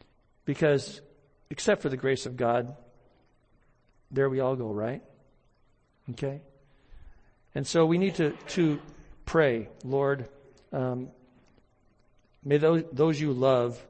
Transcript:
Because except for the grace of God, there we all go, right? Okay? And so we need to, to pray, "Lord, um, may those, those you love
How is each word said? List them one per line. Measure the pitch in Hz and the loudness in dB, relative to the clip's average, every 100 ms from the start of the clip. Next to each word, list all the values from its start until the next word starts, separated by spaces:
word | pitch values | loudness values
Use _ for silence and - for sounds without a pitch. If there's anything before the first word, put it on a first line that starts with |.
| _ _ _ _ - | _ _ _ _ -8
Because | 143 160 139 - - - _ _ _ - | 0 2 2 0 -12 -20 _ _ _ -16
except | 147 - 196 | -4 0 0
for | 151 | 0
the | 131 | -2
grace | 135 131 131 | 0 -2 -4
of | 123 | -2
God, | 117 120 123 135 - _ _ _ _ _ _ _ _ _ _ _ _ | 0 0 -2 -8 -20 _ _ _ _ _ _ _ _ _ _ _ _
there | 135 139 | -2 0
we | 131 | 0
all | 131 135 | -2 -2
go, | 113 | -4
right? | 104 110 135 - _ _ _ _ _ _ _ _ _ - | -4 -4 -6 -12 _ _ _ _ _ _ _ _ _ -14
Okay? | 120 139 139 - _ _ _ _ - - - _ _ _ 139 | -8 -8 -8 -14 _ _ _ _ -20 -20 -20 _ _ _ -8
And | 139 | -2
so | 170 160 | 2 4
we | 175 | 4
need | 190 180 | 0 0
to, | 156 - - | -2 -2 -6
to | - 165 147 - - - - - | 0 2 0 -6 -20 -20 -18 -2
pray, | 165 147 117 104 - | 2 2 2 -4 -12
"Lord, | 127 135 139 139 123 - - - _ | -4 0 0 -2 -6 -16 -20 -20 _
um, | 131 127 127 135 - _ _ _ _ _ _ _ _ _ _ _ _ | -6 -4 -4 -8 -16 _ _ _ _ _ _ _ _ _ _ _ _
may | 143 147 | 0 2
those, | 156 165 160 | 4 4 2
those | 131 160 147 | 2 2 2
you | 151 | 0
love | 127 131 131 120 117 - | 2 4 4 2 -4 -14